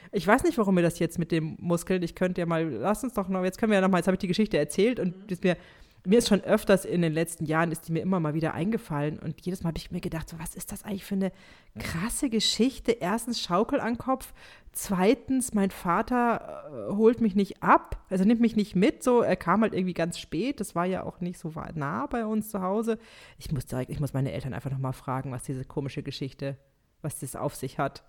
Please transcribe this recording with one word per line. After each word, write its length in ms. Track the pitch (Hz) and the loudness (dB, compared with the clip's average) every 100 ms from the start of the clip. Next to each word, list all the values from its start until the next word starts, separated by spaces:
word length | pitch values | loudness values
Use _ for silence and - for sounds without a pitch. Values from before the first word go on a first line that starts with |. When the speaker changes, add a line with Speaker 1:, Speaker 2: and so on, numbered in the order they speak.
| - | -8
Speaker 1:
Ich 140 | 196 185 | -2 2
weiß 180 | 254 | 4
nicht, 140 | 349 247 | 4 2
warum 160 | 202 | 4
mir 80 | 185 | 4
das 160 | 170 - | 4 2
jetzt 220 | 165 - | -2 -2
mit 120 | 165 | -2
dem 260 | 165 156 - | -2 -2 -4
Muskeln, 420 | 175 170 - 185 | -2 -2 0 -2
ich 140 | 165 - | -2 -2
könnte 260 | 185 185 | -2 0
ja 60 | 170 | 0
mal, 200 | 160 160 | 0 -2
lass 360 | 110 156 214 | -2 -2 -2
uns 100 | 254 | -2
doch 140 | 214 185 | -4 -2
noch, 160 | 185 | 0
jetzt 160 | 185 - | -2 0
können 120 | 220 | 2
wir 40 | 202 | 4
ja 40 | |
noch 80 | 190 | 4
mal, 80 | 180 | 4
jetzt 100 | 190 | 2
hab 60 | |
ich 60 | 185 | 0
die 80 | 180 | 0
Geschichte 300 | 180 208 151 | 0 2 2
erzählt 420 | 147 - 220 247 | 2 2 2 2
und 160 | 185 185 | -2 -4
Speaker 2:
Mhm. 80 | 208 | -8
Speaker 1:
ist 160 | 180 | 0
mir, 140 | 180 170 - - - _ 180 | 0 0 -4 -20 -20 _ 4
mir 120 | 233 | 4
ist 80 | 233 | 6
schon 140 | 196 | 4
öfters 440 | - 214 - 190 - | 4 2 6 4 4
in 160 | 175 | 0
den 120 | 170 | 2
letzten 320 | 156 170 - 156 | 2 -2 -2 0
Jahren, 260 | 156 170 | 2 2
ist 160 | - - | -2 -4
die 40 | |
mir 100 | 160 | -2
immer 180 | 185 190 | 0 0
mal 160 | 156 156 | 0 0
wieder 180 | 156 | -2
eingefallen 640 | - 180 226 - 147 147 - | 0 -2 -2 -2 -2 -2 -4
und 240 | - - | -8 -8
jedes 220 | 180 185 | -8 -4
Mal 60 | 170 | -4
hab 80 | 160 | -4
ich 120 | - | -6
mir 100 | 180 | -6
gedacht, 280 | 180 160 - | -6 -6 -8
so, 80 | 165 | -10
was 140 | 165 190 | -12 -12
ist 160 | - | -12
das 120 | 202 | -12
eigentlich 200 | - 196 | -8 -8
für 120 | - 196 | -4 -2
eine 160 | 190 190 - - - 208 | 0 -4 -16 -20 -18 -10
krasse 500 | - 165 220 - 277 | -6 -4 -4 -2 0
Geschichte? 600 | 220 - - 247 - - | 0 0 2 2 2 0
Erstens 500 | - 175 226 247 226 | 0 0 -2 -4 -6
Schaukel 380 | - 180 226 277 | 0 2 2 0
an 180 | 220 240 | -2 -4
Kopf, 340 | - 254 - - - - - | -2 -4 -4 -18 -20 -20 -14
zweitens 840 | - - 185 190 277 - 262 - 208 | -10 -2 4 4 4 2 -2 0 0
mein 160 | 196 | 0
Vater, 1200 | - 180 175 226 247 240 214 - 76 156 131 104 | 0 0 0 2 2 2 0 -4 -14 -12 -10 -4
äh, 20 | |
holt 280 | 202 220 240 | 4 6 6
mich 120 | 226 196 | 2 2
nicht 280 | 196 - | 0 0
ab, 360 | 180 320 - - - | 4 4 4 -12 -4
also 120 | 185 | 2
nimmt 160 | 196 240 | 4 6
mich 160 | 226 214 | 4 2
nicht 200 | 196 175 | 0 2
mit, 260 | 196 - | 2 2
so, 180 | 254 240 | 2 4
er 140 | - 185 | 4 2
kam 260 | - 196 | 2 4
halt 100 | 220 | 4
irgendwie 220 | - 185 170 | 2 -2 -2
ganz 240 | 170 - | -4 -4
spät, 400 | - 151 247 285 | -6 -4 -4 -4
das 160 | 196 170 | -6 -2
war 100 | 185 | -2
ja 160 | 180 | -2
auch 180 | - - | -6 -8
nicht 180 | 175 180 | -8 -8
so 160 | 165 160 | -10 -10
wa-, 160 | - | -10
nah 320 | 160 139 196 285 | -6 -4 -4 -4
bei 180 | 240 220 | -4 -2
uns 220 | 220 214 | -2 -2
zu 100 | 202 | -4
Hause. 380 | 185 208 226 220 - - - - | -2 0 -2 -4 -8 -20 -20 -16
Ich 120 | - | -6
muss 140 | 139 - | -6 -4
direkt, 240 | 127 127 | -6 -4
ich 100 | 147 | -4
muss 140 | 143 | -4
meine 180 | 131 135 | -2 -2
Eltern 220 | 82 135 | -4 -6
einfach 160 | 104 139 | -8 -6
noch 80 | 135 | -6
mal 140 | 131 | -6
fragen, 380 | 131 - 131 135 | -6 -6 -6 -6
was 100 | 127 | -8
diese 220 | - 131 131 | -8 -8 -8
komische 380 | - 139 - | -8 -8 -8
Geschichte, 520 | 139 - 139 - 139 135 _ _ _ _ | -10 -10 -10 -8 -10 -10 _ _ _ _
was 180 | 156 - | -10 -8
das 160 | 135 - | -10 -6
auf 200 | 143 - | -6 -6
sich 240 | 131 - | -8 -4
hat, 240 | 139 - | -4 -6